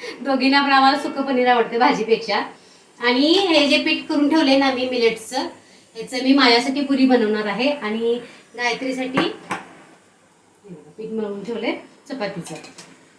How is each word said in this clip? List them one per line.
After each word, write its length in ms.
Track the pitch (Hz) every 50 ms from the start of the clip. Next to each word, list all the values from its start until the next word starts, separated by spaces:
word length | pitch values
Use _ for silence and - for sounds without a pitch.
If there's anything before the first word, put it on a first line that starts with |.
| - - - -
दोघींना 400 | 247 277 269 262 247 269 277 285
पण, 100 | 285 277
आम्हाला 260 | 277 269 269 269 285 285
सुक्क 220 | - 320 - 277
पनीर 280 | 269 269 269 247 247 247
आवडते 300 | 247 240 226 - 240 233
भाजीपेक्षा. 580 | 220 196 165 175 214 214 226 185 - - 202 226 262 - - - - - - - _ _ _ -
आणि 280 | 233 240 247 254 285 302
हे 400 | 339 381 403 370 320 294 294 269
जे 100 | 294 302
पीठ 300 | - 320 320 320 - -
करून 200 | 320 285 294 285
ठेवलंय 280 | 320 320 311 269 269 277
ना 140 | 277 262
मी 180 | 262 247 254 254
मिलेट्सचं, 480 | 254 247 233 226 190 - - - 247 277 330 349 - - - - - - _ _ -
ह्याचं 280 | 226 220 - 262 262 254
मी 100 | 262 277
माझ्यासाठी 480 | 285 262 240 233 233 262 277 262 285
पुरी 240 | 285 262 269 254 262
बनवणार 400 | 262 262 240 220 208 214 214 214
आहे 240 | 208 196 196 247 285
आणि 440 | 285 - 208 214 214 226 233 233 240 240 240 - - - - _ - 233
गायत्रीसाठी 640 | 240 240 233 - 269 262 262 254 262 262 262 269 330 - - - - - - - - - - - - - - - _ _ _ _ _ _ _ _ _ _ _ _ - 202
पीठ 400 | 175 151 - - - - 214 220
मळून 320 | 220 220 214 202 202 202 190
ठेवलंय 320 | 202 233 208 214 277 - - - - - - _ -
चपातीचं. 460 | 285 - 208 196 - 175 170 - 160 - - - - - - - - - _ _ _